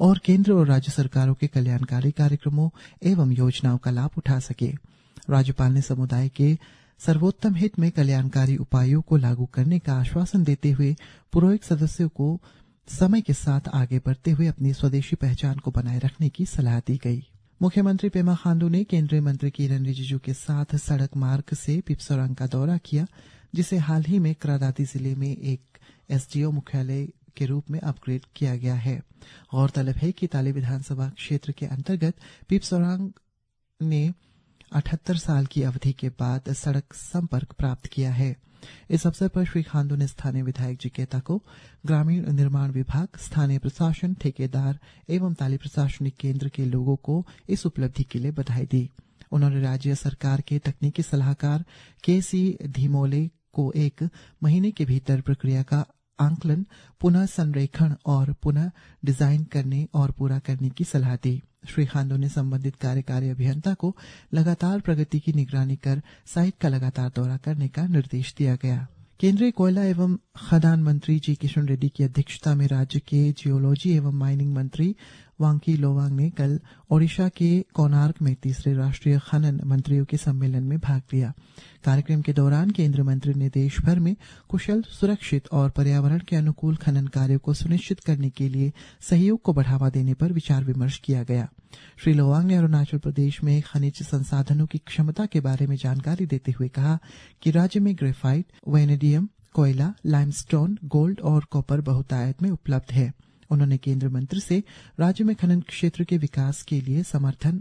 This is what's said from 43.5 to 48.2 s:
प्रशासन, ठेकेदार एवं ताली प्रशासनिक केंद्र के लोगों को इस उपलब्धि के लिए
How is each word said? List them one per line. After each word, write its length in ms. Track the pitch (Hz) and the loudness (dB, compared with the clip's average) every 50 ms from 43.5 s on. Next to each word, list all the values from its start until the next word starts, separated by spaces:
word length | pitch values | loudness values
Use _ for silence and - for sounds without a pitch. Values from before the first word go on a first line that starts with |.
| 135 139 | 0 -2
प्रशासन, 560 | - 139 - - 170 165 156 - 180 180 185 | -4 -4 -4 -2 -2 -2 -2 -2 -4 -6 -4
ठेकेदार 640 | - - 139 - - 131 127 - 135 135 135 143 143 _ - - _ _ - | -4 -4 -4 -4 -4 -6 -4 -2 -2 -2 -2 -4 -6 _ -20 -20 _ _ -4
एवं 240 | 170 185 185 180 165 | -4 -2 -2 -2 -4
ताली 220 | - 139 131 135 | -4 -4 -4 -4
प्रशासनिक 600 | 135 - 139 - 151 139 135 - - 139 135 - | -4 -6 -6 -4 -2 -2 -2 -2 -4 -6 -6 -6
केंद्र 320 | - - 135 135 135 135 139 | -6 -4 -4 -4 -4 -4 -6
के 160 | - - 135 | -6 -4 -4
लोगों 320 | 127 123 127 127 135 139 | -2 -2 -2 0 -2 -2
को 280 | - - - 151 175 180 - - - _ - | -2 -2 -4 -4 -4 -4 -8 -14 -14 _ -6
इस 180 | 196 - - | -4 -2 -4
उपलब्धि 360 | 160 - 139 131 127 - - | -4 -4 -4 -6 -4 -2 -4
के 160 | 131 - - | -4 -4 -4
लिए 120 | 123 | -6